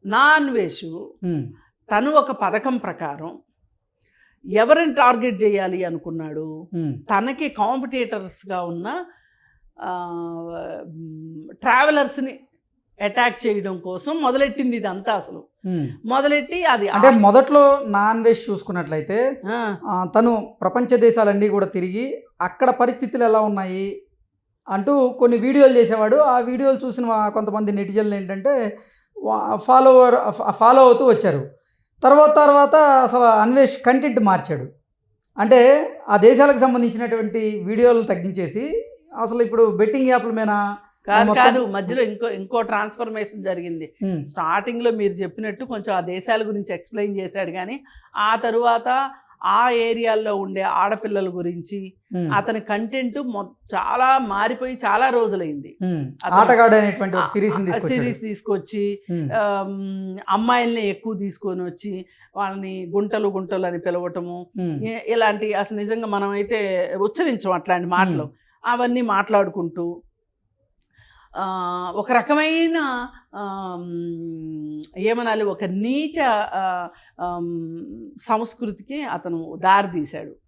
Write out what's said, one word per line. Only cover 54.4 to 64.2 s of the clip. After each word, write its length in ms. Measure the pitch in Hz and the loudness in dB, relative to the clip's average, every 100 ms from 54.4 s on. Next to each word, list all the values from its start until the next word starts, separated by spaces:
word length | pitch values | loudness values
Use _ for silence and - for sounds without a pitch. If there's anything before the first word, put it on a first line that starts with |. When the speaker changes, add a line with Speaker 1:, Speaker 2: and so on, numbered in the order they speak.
| 220 247 254 254 | -2 -4 -8 -6
Speaker 1:
చాలా 320 | 220 214 262 | -2 0 2
రోజులైంది. 680 | 240 220 190 165 147 139 - | 2 0 -2 -6 -10 -14 -8
Speaker 2:
ఉమ్. 300 | 185 165 139 - | -4 -4 -6 -8
Speaker 1:
అతను 160 | 180 185 | 2 4
Speaker 2:
ఆటగాడు 340 | 226 233 233 | 6 6 8
అనేటువంటి 420 | 214 208 202 190 185 | 6 4 -2 -4 -2
ఒక 60 | |
Speaker 1:
ఆ, 40 | - | -2
Speaker 2:
సిరీస్ని 360 | 202 208 196 | -2 -2 -2
Speaker 1:
ఆ 20 | |
Speaker 2:
తీసుకొచ్చాడు. 360 | 190 226 - 254 | -2 -4 -2 -2
Speaker 1:
సిరీస్ 200 | 247 - | -4 -6
తీసుకొచ్చి, 800 | 220 208 - 202 - 214 202 202 - | -8 -10 -4 -6 -4 -6 -4 -6 -6
Speaker 2:
ఉమ్. 180 | 175 180 | -6 -2
Speaker 1:
ఆమ్, 840 | 220 208 196 196 196 196 190 190 185 - | -2 -2 -2 -6 -8 -10 -10 -10 -12 -2
అమ్మాయిల్ని 600 | 196 233 247 233 233 208 | 0 2 0 0 -2 -4
ఎక్కువ 260 | 202 226 | -4 -8
తీసుకొని 480 | 202 202 - 202 185 | -6 -8 -6 -8 -6
వచ్చి 440 | 180 175 208 185 185 _ _ 190 | -8 -10 -12 -12 -14 _ _ -8
వాళ్ళని 500 | 196 196 190 190 175 | -8 -6 -10 -12 -4
గుంటలు 420 | 202 208 214 202 | -4 -2 -2 -4
గుంటలు 380 | 190 185 190 180 | -4 -6 -4 -4
అని 120 | 175 | -4
పిలవటము, 680 | 175 175 175 175 | -4 -4 -6 -8